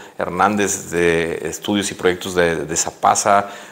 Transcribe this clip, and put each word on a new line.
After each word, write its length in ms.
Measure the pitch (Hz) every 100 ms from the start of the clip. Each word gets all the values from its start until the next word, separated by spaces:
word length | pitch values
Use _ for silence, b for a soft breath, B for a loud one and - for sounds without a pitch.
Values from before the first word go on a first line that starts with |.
| B B
Hernández 720 | 90 90 98 104 95 95 -
de 480 | 85 85 82 82 -
Estudios 480 | 82 - - 104 98
y 40 | 87
Proyectos 380 | 90 90 98
de, 300 | 90 85 80
de 140 | 78 80
Zapasa, 720 | - - 101 107 107 101 101 B B